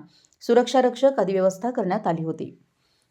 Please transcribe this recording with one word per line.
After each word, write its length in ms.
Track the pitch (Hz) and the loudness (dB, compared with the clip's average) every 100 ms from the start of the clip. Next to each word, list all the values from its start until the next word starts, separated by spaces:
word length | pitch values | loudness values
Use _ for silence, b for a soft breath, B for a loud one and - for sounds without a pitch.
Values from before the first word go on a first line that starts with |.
| - b b b | -10 b b b
सुरक्षा 400 | - 233 247 262 | 2 2 4 2
रक्षक 380 | 247 247 269 269 | 2 2 2 2
आदी 120 | 190 | -2
व्यवस्था 380 | 190 190 185 233 | 2 0 0 -6
करण्यात 380 | 254 185 208 202 | -4 -4 -2 -2
आली 160 | 165 | -4
होती. 360 | 160 160 - - _ _ _ _ _ | -4 -8 -10 -16 _ _ _ _ _